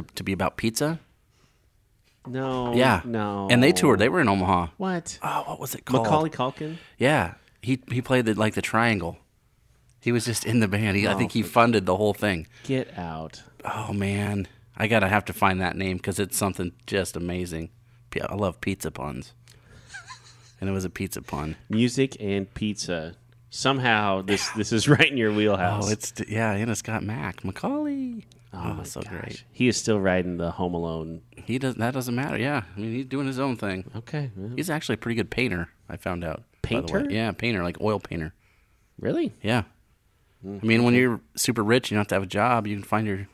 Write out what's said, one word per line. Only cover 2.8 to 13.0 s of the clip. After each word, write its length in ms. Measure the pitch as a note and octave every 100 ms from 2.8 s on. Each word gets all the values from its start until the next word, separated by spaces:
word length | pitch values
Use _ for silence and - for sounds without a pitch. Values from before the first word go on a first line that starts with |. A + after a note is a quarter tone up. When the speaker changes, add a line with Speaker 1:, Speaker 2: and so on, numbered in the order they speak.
| B2+ G2 A#2+
Speaker 2:
No. 420 | A2+ G#2 G2+ G2
Speaker 1:
And 140 | B2
they 80 | C3+
toured. 280 | - D3+ F#2+
They 100 | A#2
were 100 | F3+
in 60 | A#2+
Omaha. 400 | G2 F#2 F2+ F2 -
Speaker 2:
What? 400 | F#3+ F3 - -
Speaker 1:
Oh, 220 | D3+ - -
what 120 | -
was 160 | C#3 -
it 100 | -
called? 180 | B2+ A2+
Speaker 2:
Macaulay 240 | D3+ D#3+
Culkin? 480 | - B2+ - D#3 E3 - -
Speaker 1:
Yeah. 380 | B2 D3 F2 - _ _
He, 200 | A#2+ C3 -
he 120 | A#2
played 240 | A2 B2+ A2+
the, 80 |
like, 200 | G2+ G#2+
the 80 | G2+
triangle. 560 | - A2 A#2 G#2 E2+ E2 _ _ _ _ _ _ _ _
He 100 | A#2+
was 140 | A#2+ A#2+
just 200 | G#2+ -
in 140 | A2
the 80 | G#2+
band. 300 | G2+ A2 G2
He, 100 | G2+
I 60 |
Speaker 2:
Oh, 40 | G2
Speaker 1:
think 140 | A#2+
he 100 | A2+
Speaker 2:
for 80 | F2+
Speaker 1:
funded 360 | B2 A#2 A2 F#2
the 100 | F2+
whole 160 | G#2
thing. 340 | - G#2 F2 D#2+ -
Speaker 2:
Get 340 | - C3 -
out. 460 | -